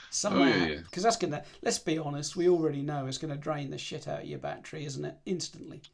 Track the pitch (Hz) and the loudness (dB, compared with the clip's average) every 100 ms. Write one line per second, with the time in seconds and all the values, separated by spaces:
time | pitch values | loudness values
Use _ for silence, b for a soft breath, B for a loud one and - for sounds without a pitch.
0 | B - - 196 131 101 82 76 85 - | B -4 2 6 6 6 2 -2 -6 2
1 | 220 226 175 147 B B - - - 160 | 2 4 0 -2 B B -2 -2 0 -2
2 | 147 143 147 180 175 175 156 143 143 147 | -2 -4 -4 2 6 6 4 0 -2 -2
3 | 131 131 156 143 151 147 135 143 - 160 | -4 -4 -4 -4 -2 -2 -2 -6 -8 -8
4 | 151 147 147 143 143 - - 160 147 139 | -6 -6 -6 -6 -6 -8 -10 -8 -6 -6
5 | 147 - - 180 - - - - - | -6 -8 -4 -4 -4 -10 -14 -16 -18